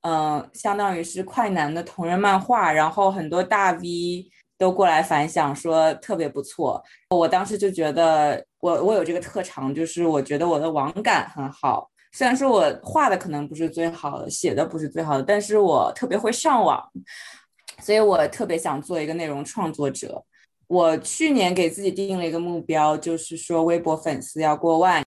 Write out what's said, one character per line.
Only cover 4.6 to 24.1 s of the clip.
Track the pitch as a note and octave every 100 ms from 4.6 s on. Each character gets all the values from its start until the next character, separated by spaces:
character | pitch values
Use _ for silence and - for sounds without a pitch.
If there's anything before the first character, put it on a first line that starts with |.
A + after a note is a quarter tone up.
| F#3
过 | F#3 F#3
来 | D#3+
反 | D#3+ D3+ D#3
响 | F3 D3 C#3+
说 | E3 D#3+ D#3+
特 | D3 -
别 | F3+ D3+
不 | C#3
错。 | C#3 - E3 - - _ _
我 | F3+ E3
当 | F3+
时 | G3 G#3
就 | G3
觉 | F#3 D3+
得 | D3 E3 D#3 D3+ - - _
我， | F3 E3
我 | F3+
有 | G#3+
这 | E3
个 | E3+
特 | - G3+
长， | F3+ - C3+
就 | C#3+ E3
是 | E3+ E3+
我 | D3+
觉 | C3+ D3
得 | F3
我 | D#3
的 | D#3+
网 | D3+ C#3 F#3+
感 | A3 F3 -
很 | - C3+
好， | - C3+ A2 - _ _
虽 | -
然 | B3+ C4
说 | C4+
我 | G#3+ D#3 -
画 | - D#4+ C4+
的 | F#3
可 | F3+
能 | D3 D3
不 | D3+
是 | E3
最 | E3 E3
好 | E3 D3 C#3+
的， | -
写 | - E3+
的 | -
不 | E3 D#3+
是 | D3+
最 | E3
好 | D#3 C#3
的， |
但 | C3+ G#3
是 | G3+ G#3
我 | G3 F#3+ E2 -
特 | -
别 | G3+
会 | A3+
上 | A3+ D#4+ B3+
网， | F3 B2+ - - - - - - _ _ - -
所 | -
以 | G#3+
我 | G#3+ F3 D3
特 | -
别 | G3 E3
想 | E3 C#3
做 | D3 E3+
一 | D3+
个 |
内 | E3
容 | D#3+ C#3
创 | C#3+ - E3
作 | D3+ C#3+
者。 | C3+ - - _ _ _ _ _
我 | F4+ E3 D#3+
去 | - - D#4+
年 | C4+ F3+
给 | F3+ E3
自 | D#3+
己 | F#3+
定 | F#3 G3 F#3
了 | E3+
一 |
个 | E3+
目 | F3 E3+
标， | E3 D#3 D3+ D#3
就 | E3+ E3
是 | - D#3+
说 | - E3
微 | E3 E3+
博 | E3 D#3
粉 | D#3+